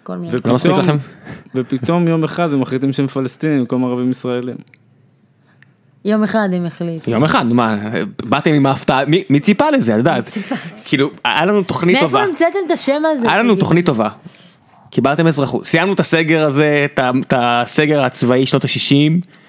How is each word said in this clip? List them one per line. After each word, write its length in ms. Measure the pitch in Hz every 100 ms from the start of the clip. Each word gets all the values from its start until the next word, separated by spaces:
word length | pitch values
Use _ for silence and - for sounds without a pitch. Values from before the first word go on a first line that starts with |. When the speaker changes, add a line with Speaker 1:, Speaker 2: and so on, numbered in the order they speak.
Speaker 1:
כל 120 | - -
מיני 100 | 180
Speaker 2:
ופתאום 160 | 123 113
Speaker 3:
לא 60 | 127
מספיק 160 | 175
לכם? 260 | 185 180 147 131 - - - - 131
Speaker 2:
ופתאום 520 | 123 131 131 170 170
יום 160 | 165
אחד 300 | 156 - 170
הם 60 | 143
מחליטים 320 | 123 131 139
שהם 140 | 135 135
פלסטינים 520 | 135 131 - 156 143
במקום 260 | 120 127 127
ערבים 260 | 123 127
ישראלים. 440 | 123 127 123 123 113 - _ _ _ _ _ _ _ _ _ _ _ _ _ 202
Speaker 1:
יום 180 | 214
אחד 260 | 214 220 202
הם 120 | 180 170
החליטו. 460 | - 160 165 -
Speaker 3:
יום 120 | 117
אחד, 220 | 160 - 117
מה, 320 | 120 113 107 107 113 104 -
באתם 260 | - 135 165
עם 120 | 147 139
ההפתעה, 400 | 135 - 135 143
מי, 180 | 175 -
מי 100 | 143
ציפה 300 | 165 208 294
לזה, 240 | 277 120
את 40 | 110
יודעת? 280 | 139 131 -
Speaker 1:
מי 60 |
ציפה? 240 | 208 - 240 170 - -
Speaker 3:
כאילו, 240 | 131 139 - -
היה 200 | 151 175
לנו 180 | 208
תוכנית 300 | 180 - 170 254
Speaker 1:
מאיפה 120 | -
Speaker 3:
טובה. 160 | -
Speaker 1:
המצאתם 360 | 392 302 339 392 339
את 60 |
השם 300 | 320 - 285 320
הזה, 220 | 294 233
Speaker 3:
היה 100 | 185
לנו 100 | 240
Speaker 1:
תגיד? 60 | 196
Speaker 3:
תוכנית 260 | - 165 175
טובה. 220 | 117 107 - - - - _ _ _ -
קיבלתם 360 | - 127 151 165
אזרחות. 380 | 143 131 123 -
סיימנו 280 | 165 190
את 60 | 190
הסגר 460 | 160 160 160 160 151
הזה, 400 | 139 151 147 143
את 60 | -
ה-, 120 | 127 127 -
את 60 | 131
הסגר 680 | 120 120 120 - 151 147
הצבאי 420 | 123 - 120 127 135
שנות 180 | 139
השישים. 560 | 131 - - 139 151 170 - -